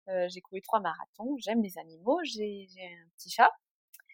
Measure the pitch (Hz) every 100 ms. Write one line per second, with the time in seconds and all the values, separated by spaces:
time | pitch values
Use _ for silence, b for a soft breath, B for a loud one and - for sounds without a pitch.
0 | 190 185 180 180 - 190 - 220 180 156
1 | - - 240 277 202 233 202 165 160 160
2 | 202 349 294 220 208 202 190 185 180 170
3 | 170 - 180 - 247 - _ _ _ -
4 | b